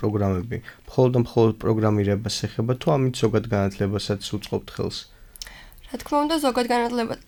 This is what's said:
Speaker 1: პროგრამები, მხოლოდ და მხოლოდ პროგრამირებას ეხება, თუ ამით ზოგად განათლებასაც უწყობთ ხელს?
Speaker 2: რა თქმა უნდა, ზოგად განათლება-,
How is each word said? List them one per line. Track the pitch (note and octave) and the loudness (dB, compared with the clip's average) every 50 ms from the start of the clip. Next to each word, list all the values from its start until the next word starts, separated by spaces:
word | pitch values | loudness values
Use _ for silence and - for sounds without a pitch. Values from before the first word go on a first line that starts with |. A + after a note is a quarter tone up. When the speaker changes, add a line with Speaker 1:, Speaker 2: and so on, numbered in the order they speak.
Speaker 1:
პროგრამები, | - G#2+ G#2 G#2 G2+ G2 F#2+ F2+ F#2 A#2 B2 B2 - - - - - - | -4 -2 0 0 0 2 0 0 -2 -6 -8 -8 -8 -12 -20 -20 -20 -4
მხოლოდ | - - B2+ B2 B2+ | 2 2 4 4 4
და | B2 A#2+ - | 2 0 2
მხოლოდ | - A#2+ A2+ A2+ G#2+ A2 | 4 4 4 4 4 2
პროგრამირებას | - - A2 A2 G#2+ G#2+ G#2 G#2 G2+ G2 G2+ G2 A#2 G#2 - - - - | 0 0 2 2 2 2 2 2 2 2 0 0 -2 -4 -4 -4 -4 -4
ეხება, | - - A2+ A#2+ B2+ - | -2 -2 -2 -2 -2 0
თუ | - E3 D3+ | 2 2 2
ამით | C#3 C3 C3 B2+ - | 4 2 0 0 0
ზოგად | - A2 A2+ A2 A2+ - | 0 2 2 0 0 2
განათლებასაც | G#2+ G2+ G2 G2 - - G#2 G2 G#2 G2+ - - G#2 G2 - | 0 2 2 0 0 0 -2 0 0 -2 -2 -2 -4 -4 -4
უწყობთ | - - G2+ - - G#2 G2+ - - - | -6 -8 -8 -6 -4 -6 -6 -6 -6 -6
ხელს? | - - - - - - - - - - - - - - - - - - - - - - - | -6 -6 -4 -6 -8 -12 -16 -20 -20 -20 -20 -18 -18 -18 -16 -16 -20 -20 -20 -20 -20 -14 -12
Speaker 2:
რა | - A#3+ | -12 -12
თქმა | - - - D4 D4 | -6 0 0 0 2
უნდა, | D4+ E4 D#4 | 2 0 2
ზოგად | C#4+ C4 A#3+ B3+ B3 A#3 | 2 2 0 0 0 2
განათლება-, | B3 A#3+ A#3 A#3+ A#3+ A#3+ A3+ A3+ - - - | 2 2 2 0 0 -2 -2 -2 -4 -10 -8